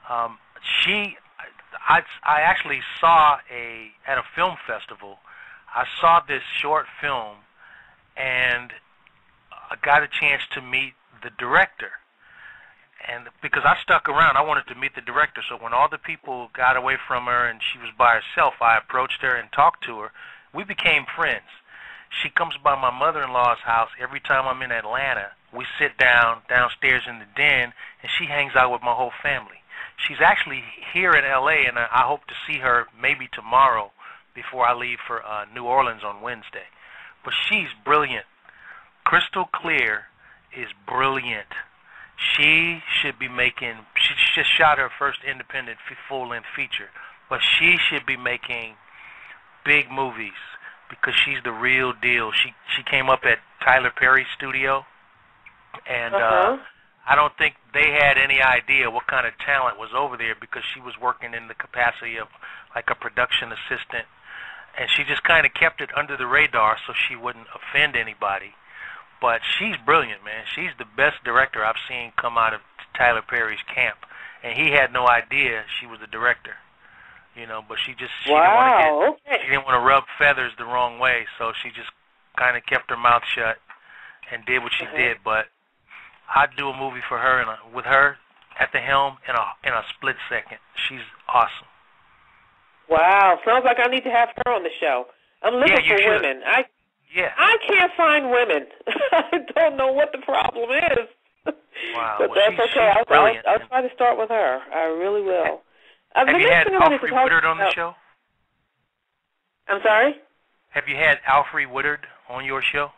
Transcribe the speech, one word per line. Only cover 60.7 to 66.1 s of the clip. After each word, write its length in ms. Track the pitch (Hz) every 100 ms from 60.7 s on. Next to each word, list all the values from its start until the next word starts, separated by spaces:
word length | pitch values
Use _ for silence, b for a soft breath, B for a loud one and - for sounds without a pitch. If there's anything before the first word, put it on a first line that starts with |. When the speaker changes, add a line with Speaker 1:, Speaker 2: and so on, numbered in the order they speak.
| 135
Speaker 1:
was 140 | 123 -
working 320 | 127 123 120
in 140 | 117 113
the 80 | 113
capacity 600 | 110 123 120 - 117 113
of, 100 | 107 _ B B B 117
like, 160 | -
a 40 | -
production 560 | 120 - 123 - 117
assistant, 540 | 110 - 123 - 120 110 _ B B B B B -
and 100 | 127
she 120 | -
just 200 | 139 147
kinda 260 | - 165 143
kept 320 | - 165 -
it 80 | 143 143
under 180 | 147